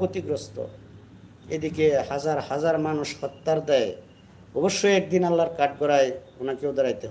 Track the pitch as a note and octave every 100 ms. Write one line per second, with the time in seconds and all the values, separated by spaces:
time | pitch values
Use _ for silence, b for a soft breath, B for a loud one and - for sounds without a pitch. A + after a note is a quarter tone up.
0 | F3+ F#3+ D3+ C#3+ - - - - - -
1 | - - - - - D#3+ D#3 D3+ D#3 C#3
2 | - C#3 D3+ C#3+ - C#3+ E3 D#3+ D#3 D3+
3 | C#3+ - C#3 - - - D3+ C3+ G#2+ F2
4 | - - - - - - F3+ F#3 G3+ F#3+
5 | F#3+ F3+ F3 E3+ E3 - C#3+ - D3 C#3+
6 | C3 B2 - - C3 C3 C#3+ C3 C3 G#2
7 | G#2+